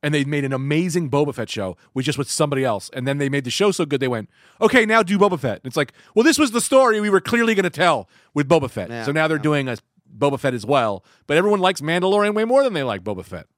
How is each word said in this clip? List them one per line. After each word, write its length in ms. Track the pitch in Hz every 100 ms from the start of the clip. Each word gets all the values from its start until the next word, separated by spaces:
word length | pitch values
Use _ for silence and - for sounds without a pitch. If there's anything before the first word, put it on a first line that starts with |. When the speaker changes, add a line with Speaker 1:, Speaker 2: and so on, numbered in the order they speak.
Speaker 1:
And 100 | 151
they 100 | 147
made 200 | 139 147
an 80 | 139
amazing 560 | 135 139 151 180 175 160
Boba 240 | 143 147
Fett 140 | 131 110
show 280 | - 95 87 _
with 100 | -
just 140 | 131 139
with 120 | 139
somebody 320 | - 151 139
else. 260 | 131 104 -
And 160 | 135 127
then 80 | 143
they 100 | 139
made 140 | 139
the 60 | 123
show 200 | - 202
so 140 | 190 160
good 140 | 139
they 80 | 131
went, 200 | 120 107 _ _ _
"Okay, 240 | 226 254 220
now 160 | 226
do 160 | 190 202
Boba 200 | 202 175
Fett." 220 | 127 101
And 40 | 131
it's 100 | 139
like, 160 | 143 _ _
"Well, 100 | -
this 140 | 254 285
was 120 | 294
the 80 | 226
story 400 | - 262 262 214
we 100 | 208
were 100 | 190
clearly 340 | - 233 233
gonna 160 | 214 180
tell 380 | 143 175 143 95 _ _
with 160 | 147 139
Boba 220 | 165 131
Fett." 200 | - 90
Speaker 2:
Yeah, 140 | 117
Speaker 1:
So 80 | 113
now 160 | 151 156
they're 100 | 156
Speaker 2:
yeah. 40 |
Speaker 1:
doing 260 | 151 147 131
a 80 | 117 _ _ _ 113
Boba 220 | 143 135
Fett 160 | 139
as 120 | 123 104
well. 380 | 139 113 98 _ _ _
But 100 | 147
everyone 240 | 202 208
likes 200 | 180 196
Mandalorian 540 | 147 170 185 202 208
way 100 | 208
more 180 | 226 262
than 120 | 277
they 80 | 180
like 200 | 135 101
Boba 220 | 92 98
Fett. 220 | 92 87 73